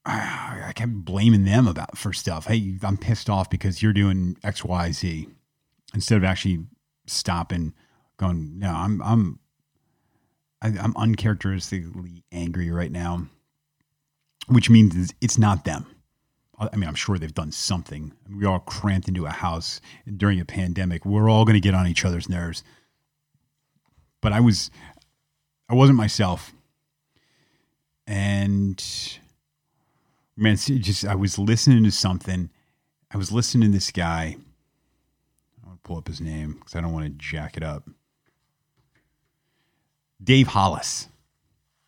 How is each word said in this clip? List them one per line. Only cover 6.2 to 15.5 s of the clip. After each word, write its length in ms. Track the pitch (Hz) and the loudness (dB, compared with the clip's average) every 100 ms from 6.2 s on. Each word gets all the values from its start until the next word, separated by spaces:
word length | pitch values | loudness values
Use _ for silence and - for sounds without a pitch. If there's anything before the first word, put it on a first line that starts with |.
actually 400 | 92 92 98 85 - _ _ _ - | 2 0 -2 -2 -6 _ _ _ -10
stopping, 680 | - - 87 82 90 80 - _ _ _ - | -6 -4 -4 -4 -4 -6 -10 _ _ _ -6
going, 420 | 95 85 76 87 | -4 -4 -6 -8
"No, 140 | 98 | -6
I'm, 300 | 80 98 104 | -4 -2 -2
I'm, 380 | 104 113 90 - _ _ _ _ _ _ _ _ _ _ _ _ | 0 2 0 -4 _ _ _ _ _ _ _ _ _ _ _ _
I, 60 | 110 98 | -4 -2
I'm 160 | 110 110 | -4 0
uncharacteristically 1300 | 110 104 110 98 98 95 - 95 82 90 87 85 _ | 0 0 0 -2 -4 -6 -6 -8 -10 -12 -16 -18 _
angry 400 | 87 85 90 85 | -10 -6 -4 -4
right 200 | 85 87 | -4 -4
now," 360 | 87 87 87 85 _ _ _ _ _ _ _ _ _ _ - - | -6 -6 -6 -8 _ _ _ _ _ _ _ _ _ _ -10 2
which 220 | 120 107 | 4 8
means 260 | 113 107 85 | 8 8 4
it's, 180 | 87 - | -4 -4
it's 180 | - - | -2 2
not 280 | 107 | 2